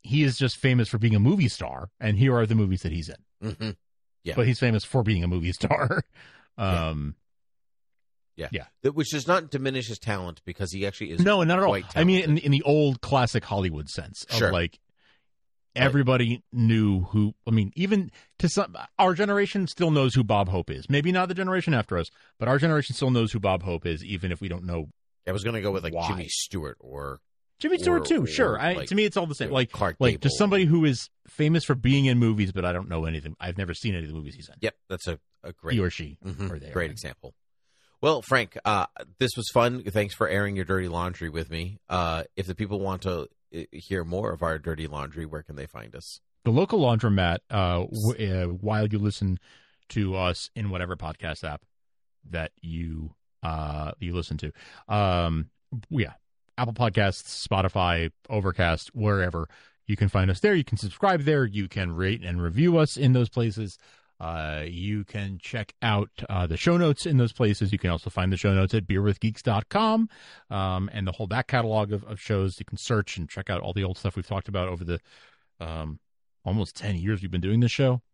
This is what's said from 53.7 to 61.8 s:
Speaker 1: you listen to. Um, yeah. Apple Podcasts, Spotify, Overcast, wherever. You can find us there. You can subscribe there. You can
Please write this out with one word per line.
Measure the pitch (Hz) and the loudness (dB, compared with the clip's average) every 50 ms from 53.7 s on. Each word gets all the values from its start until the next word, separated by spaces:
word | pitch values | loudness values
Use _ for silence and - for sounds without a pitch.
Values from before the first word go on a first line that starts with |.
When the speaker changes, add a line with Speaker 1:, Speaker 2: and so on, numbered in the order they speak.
| 73 76 76 78 - _ | -6 -6 -8 -8 -10 _
Speaker 1:
you | - 87 87 | -8 -6 -4
listen | 87 82 - 80 | -6 -4 -6 -8
to. | 73 - - - - - - - - _ - 104 | -8 -8 -10 -10 -14 -20 -20 -20 -20 _ -4 -2
Um, | 104 101 95 90 87 87 85 80 80 78 - _ _ _ _ - 117 - _ | 0 2 2 2 2 0 0 0 -2 -4 -6 _ _ _ _ -12 -12 -10 _
yeah. | 156 135 98 - - _ _ _ _ _ _ _ _ - | -2 -2 -2 -4 -6 _ _ _ _ _ _ _ _ -4
Apple | 127 117 110 | -4 -4 0
Podcasts, | 117 120 110 95 117 101 98 92 - - - - - - | 0 0 2 4 4 2 2 0 -2 -10 -14 -12 -12 -4
Spotify, | - 107 95 92 92 - 101 90 87 85 82 82 78 _ _ _ - | 0 0 2 2 2 2 2 2 2 2 2 0 -2 _ _ _ -4
Overcast, | 110 104 95 95 87 - 90 85 82 78 - - _ | -4 -2 0 0 0 2 2 2 2 0 -4 -10 _
wherever. | 117 104 104 101 98 90 90 85 82 80 - - - - - _ _ _ | -2 0 2 2 2 2 0 0 -4 -6 -6 -10 -20 -20 -20 _ _ _
You | - 104 | -4 0
can | - 104 95 | 2 2 2
find | - 98 92 95 | 4 4 4 4
us | 92 - | 2 4
there. | - 208 202 | 4 4 4
You | 175 139 | 4 2
can | - 113 - | 0 -4 -4
subscribe | - 98 - - - 196 185 165 | -4 -8 -4 0 2 2 2 2
there. | 139 151 151 143 131 | 2 2 2 2 2
You | 110 98 104 98 90 | 0 0 -4 -4 -4
can | - 104 | -2 -4